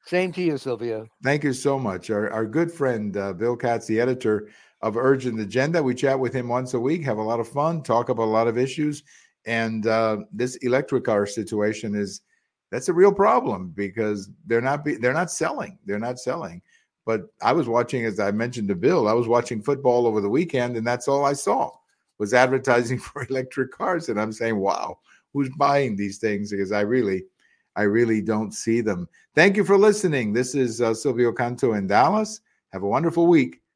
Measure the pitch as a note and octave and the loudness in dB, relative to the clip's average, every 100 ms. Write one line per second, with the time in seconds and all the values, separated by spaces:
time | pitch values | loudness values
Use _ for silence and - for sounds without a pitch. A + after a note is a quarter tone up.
0 | - F3+ F#3 E3+ F3 C#3 C3+ A2+ A#2+ A2 | 0 0 0 0 -2 -2 -4 -4 -4 -6
1 | A2+ _ C3 D3+ D3 B2+ C#3+ C#3 A#2 F2+ | -10 _ 0 2 0 0 0 0 -2 -4
2 | - G#2 G#2+ A2 A2 D3 E3+ E3 C#3 A2+ | -2 -2 -2 -2 -2 0 -2 0 -2 0
3 | G#2 G2 G2 F2+ A2+ A#2+ B2 A2+ - A2 | -4 -4 -6 -2 -2 0 0 -2 0 0
4 | B2 B2+ A2+ G#2+ G#2+ - _ _ A2 A2 | 2 0 0 0 -2 -20 _ _ -4 -2
5 | C3+ C3+ B2 A2 G2+ A#2 C#3+ E3+ C3+ B2 | -2 -4 -4 -6 -4 -2 0 0 -2 0
6 | C#3 C3+ B2 B2+ A#2+ B2 C3 B2+ B2+ E3 | -2 0 -2 -4 -4 -4 -4 -4 -2 -2
7 | C#3 G#2+ G#2+ A#2 A#2 C#3 D#3 E3+ C3+ A#2 | -4 -4 -2 -4 -4 -2 -2 -4 0 0
8 | A#2+ A2+ A2+ A2 A#2 A#2 C3 C3 D3+ D3 | 0 -2 2 2 2 0 -2 -2 -4 -4
9 | _ - _ _ A2 A2+ A2+ A2 G#2+ A2+ | _ -20 _ _ -6 -2 -2 -2 2 2
10 | A2 G#2+ - G#2 B2+ - B2+ C3 C3 C3 | 2 -2 -6 -4 -4 -2 0 0 2 -2
11 | B2+ G#2 G2+ - G2 G#2 G#2 A2 A2+ G#2 | 2 2 0 -4 -4 0 0 -2 -6 -4
12 | G2+ - _ _ _ _ _ B2 F3 E3+ | -4 -8 _ _ _ _ _ -6 0 6
13 | G3+ G3 G#3 B3 - F#2+ F#2 E2 G2+ G2+ | 6 6 4 4 0 -6 -8 -6 -6 -2
14 | G#2+ G#2 G2 - G2+ A#2 C3 D3 D3+ A#2+ | -2 -2 -8 -18 0 0 2 -2 -4 0
15 | B2 D3+ F3+ - D#3 D4 - - - G#2 | 0 0 -2 -2 -4 -4 -8 -12 -6 -4
16 | A#2+ B2+ - E3 F2 F2 _ _ _ _ | -4 -6 -6 -6 -8 -14 _ _ _ _
17 | - A2 - _ A2+ D#3 A#2 A#2 A#2+ C3 | -2 -2 -4 _ 2 2 2 0 0 -2
18 | A2+ G2+ G2+ G#2 A#2+ B2 G2+ F2+ A2+ F3+ | -2 0 0 0 -2 -4 -4 2 2 4
19 | G#2 A2+ A2+ A#2+ A#2+ A2+ C#3+ C#3 B2+ A#2+ | 4 2 4 2 2 -4 -2 2 2 4
20 | A#2 G#2+ G2+ B2+ E3+ C3 B2 A#2+ A#2 B2 | 4 2 2 0 0 -2 -2 -2 -2 -2
21 | - C#3 C#3+ C#3+ - B3 - - _ _ | 0 2 2 0 -2 -2 -2 -8 _ _
22 | _ _ G#2 B2 B2+ C3 B2+ A#2+ A#2 B2+ | _ _ 2 4 4 2 2 2 2 -6
23 | - C#3+ B2+ C3 B2+ - C3 - G3+ F3 | -6 -10 -6 -6 -4 -6 -6 -4 -2 -2
24 | - G#2 A2 G#2+ A#2 G#2+ G2 - - - | -2 -2 -4 -2 -2 0 0 -2 -6 -12
25 | _ _ _ C#3+ C3 C3+ C#3+ C#3+ C3 G2 | _ _ _ -6 -6 0 2 2 0 -2
26 | G2+ G2 A2 G2+ G2+ G2+ F#2+ G#2 G#2 B2+ | -6 -2 -2 -2 -4 -4 -2 0 2 2
27 | G#2 F#2+ - _ _ _ _ - G#2 A2 | 2 -2 -6 _ _ _ _ 0 2 4
28 | A#2 A2 G2+ G#2+ G#2+ - - A#2 G#2+ F2+ | 4 2 0 -2 -2 -6 -2 0 0 -4
29 | F2 _ _ - F#3+ G3 F3 G3 G#3+ G#3 | -8 _ _ 4 4 4 4 6 6 4
30 | F3+ C#3+ G#2+ A2 B2+ D3 B2 A2 A2+ A2+ | 0 0 0 0 0 0 -2 0 0 0
31 | C#3+ A#2+ A#2+ A2+ A#2+ B2 B2 G#2+ F#2+ G#2 | -2 2 0 2 -4 0 0 0 2 4
32 | C#3+ G#3+ G#3+ - _ _ _ F#2+ G2+ B2 | 6 2 -2 -8 _ _ _ -6 -2 0
33 | E3+ E3 E3+ E3 B2+ - _ | 0 4 6 6 4 -4 _